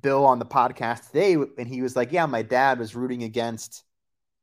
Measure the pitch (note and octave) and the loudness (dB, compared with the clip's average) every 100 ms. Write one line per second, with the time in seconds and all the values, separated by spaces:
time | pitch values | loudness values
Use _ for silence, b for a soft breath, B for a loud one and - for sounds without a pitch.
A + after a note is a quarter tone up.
0 | C#3 C3+ C3+ B2+ A2+ C3+ B2 B2 A#2 A#2 | 0 4 4 4 0 0 0 0 -4 -4
1 | - C#3+ G3+ E3 C3+ - A#2+ B2+ B2+ B2+ | -4 0 2 2 0 -6 -10 -6 -4 -2
2 | B2 F3 D#3+ A#2+ A2 B2 C3+ B2+ A2+ A#2 | 0 0 0 -2 0 2 4 2 -4 -6
3 | B2+ B2 A#2 A2+ A#2 A2+ - - _ _ | -6 -6 -6 -4 -4 -6 -12 -20 _ _
4 | _ _ _ _ | _ _ _ _